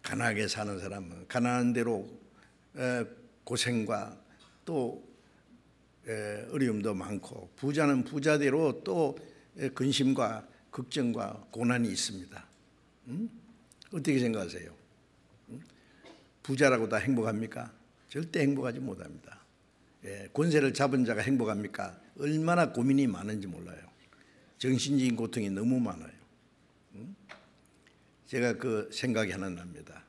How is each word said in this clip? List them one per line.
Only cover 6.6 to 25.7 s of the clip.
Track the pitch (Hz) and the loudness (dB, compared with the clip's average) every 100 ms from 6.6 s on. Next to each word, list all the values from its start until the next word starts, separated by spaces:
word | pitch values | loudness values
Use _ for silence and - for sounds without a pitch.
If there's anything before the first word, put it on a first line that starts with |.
| 127 107 104 | 2 2 0
많고, | 95 92 101 - - 85 - | -2 -4 -6 -8 -14 -16 -6
부자는 | 139 147 147 135 | -2 4 4 4
부자대로 | 120 147 147 151 143 143 156 120 | 0 0 2 4 4 4 2 0
또, | - 180 147 - - - - - | -2 2 0 -2 -16 -20 -20 -6
에, | 135 | -6
근심과 | - 131 135 131 135 110 110 - - _ | 0 0 4 4 4 0 -2 -10 -20 _
걱정과 | - 123 151 120 117 104 104 - | -12 -6 -2 0 -2 -6 -8 -12
고난이 | 113 120 123 117 | 0 2 4 2
있습니다. | 92 - 98 90 - - _ _ _ _ _ 123 | 0 -4 -6 -12 -16 -20 _ _ _ _ _ -10
응? | 147 226 - - - _ - - | -6 -6 -10 -20 -20 _ -20 -10
어떻게 | 175 143 135 | -2 2 4
생각하세요? | 120 110 90 90 82 - _ _ _ _ _ - - | 4 0 -4 -8 -14 -18 _ _ _ _ _ -20 -18
응? | 120 - - - - - - _ _ | -18 -18 -20 -20 -20 -20 -20 _ _
부자라고 | - 135 143 123 110 | -6 4 6 6 2
다 | 107 | 2
행복합니까? | 110 123 110 107 110 120 117 - _ _ _ | 2 2 2 0 -4 -8 -12 -16 _ _ _
절대 | 139 165 170 | -8 -4 2
행복하지 | 143 139 127 123 | 2 2 -2 -4
못합니다. | 131 92 80 76 - - - _ _ _ _ _ | -8 -8 -12 -16 -18 -20 -20 _ _ _ _ _
예, | 98 101 98 | -12 -12 -8
권세를 | - 165 151 135 | 0 4 4 4
잡은 | - 139 131 | 4 2 4
자가 | 120 107 | 2 2
행복합니까? | 107 135 110 104 104 - 98 87 - - | 2 2 2 0 -4 -6 -8 -10 -20 -4
얼마나 | 143 156 160 175 156 | 0 2 4 4 4
고민이 | 123 127 139 131 | 4 4 4 4
많은지 | 92 101 107 95 | 0 -4 -6 -8
몰라요. | 82 87 82 - - - - - - - _ | -10 -12 -14 -18 -20 -20 -20 -20 -20 -20 _
정신적인 | 127 131 131 143 127 113 | 0 2 4 4 4 2
고통이 | 113 123 101 | -2 -2 -2
너무 | 98 117 | 0 2